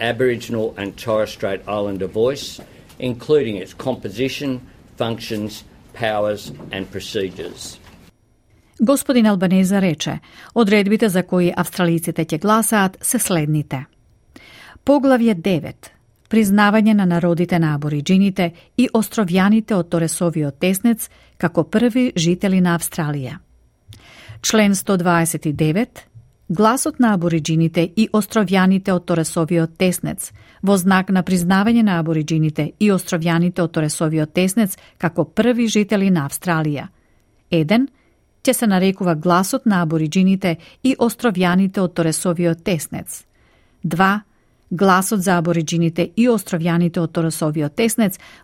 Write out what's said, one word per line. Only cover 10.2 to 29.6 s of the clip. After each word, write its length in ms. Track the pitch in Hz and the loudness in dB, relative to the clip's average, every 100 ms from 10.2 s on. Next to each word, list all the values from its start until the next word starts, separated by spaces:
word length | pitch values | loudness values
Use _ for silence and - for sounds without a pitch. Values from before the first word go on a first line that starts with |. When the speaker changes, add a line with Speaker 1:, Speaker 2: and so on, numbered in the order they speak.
| - - - - | -12 -20 -6 2
Speaker 2:
одредбите 540 | 208 208 196 214 220 | 4 4 2 2 2
за 140 | 185 | 0
кои 300 | 180 180 175 180 | 0 2 0 0
австралиците 720 | 175 - 175 170 170 165 160 | -4 0 0 0 -2 -4 -2
ќе 140 | 151 | -2
гласаат 580 | 202 220 214 214 190 - | 2 2 2 2 0 -2
се 180 | - 240 | -4 -2
следните. 640 | - 175 151 151 147 135 - _ _ _ _ - - - - - - | 0 0 0 0 -2 -8 -10 _ _ _ _ -20 -20 -20 -20 -6 0
Поглавје 480 | 285 269 247 233 | 2 4 4 2
девет. 580 | 185 202 165 156 - - _ _ _ - | 0 0 -2 -4 -14 -20 _ _ _ -2
Признавање 640 | 220 208 202 208 214 214 | 0 4 4 4 4 4
на 120 | 208 180 | 4 2
народите 540 | 170 175 170 175 175 | 2 2 0 0 0
на 180 | 160 147 | 0 -2
абориџините 760 | 147 147 143 190 196 190 170 - _ - | -4 -4 2 2 2 2 -4 -4 _ -2
и 120 | 254 | 0
островјаните 840 | 226 214 - 190 185 196 220 220 | 0 -2 -2 0 2 4 4 2
од 160 | 202 170 | -2 0
Торесовиот 680 | 170 160 - 175 160 143 139 | 0 -2 0 -2 0 -4 -2
теснец 500 | 185 190 240 220 - _ _ - | -2 0 0 -2 -4 _ _ -4
како 260 | 170 - | -2 0
први 480 | 160 214 240 240 247 - | 0 2 2 2 0 0
жители 440 | 165 180 202 190 | 0 0 0 2
на 140 | 180 170 | 2 0
Австралија. 600 | - - 147 147 127 170 _ _ _ _ _ - - - - - | -4 -6 -4 -4 -8 -12 _ _ _ _ _ -20 -20 -20 -20 -10
Член 340 | - 220 202 190 | -2 2 2 2
сто 220 | - 190 | 0 0
дваесет 480 | 175 170 165 156 156 | 2 2 2 -2 -4
и 80 | |
девет. 540 | 139 156 170 254 - - - - _ - | 0 0 0 -2 -8 -20 -20 -20 _ -6
Гласот 500 | 175 214 262 320 - | 2 2 2 -2 0
на 160 | 240 196 | 2 2
абориџините 640 | 170 170 151 160 165 170 165 - | 0 0 0 0 0 0 -2 0
и 140 | 220 | 0
островјаните 800 | 214 208 226 190 190 185 190 196 | 0 0 -2 0 2 4 2 0
од 140 | 180 175 | -2 0
Торесовиот 720 | 170 160 - 160 170 | -2 -2 -2 0 0